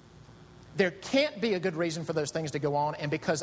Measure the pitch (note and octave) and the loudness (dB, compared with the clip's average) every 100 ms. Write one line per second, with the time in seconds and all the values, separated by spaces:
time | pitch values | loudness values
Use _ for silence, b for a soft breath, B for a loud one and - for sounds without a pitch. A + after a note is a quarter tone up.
0 | - - - - - - - - F#3 - | -20 -20 -20 -20 -20 -20 -12 2 2 2
1 | - C4+ D4 D4 A#3 F#3 F#3 D#3 E3+ D#3+ | 2 4 4 2 0 2 0 0 -2 -2
2 | D#3+ D#3+ C#3+ E3 D#3 D3 C#3+ C#3+ D3 D#3 | -2 -2 0 -2 -2 0 0 2 0 -2
3 | D3 D#3 - D#3 | -2 0 0 0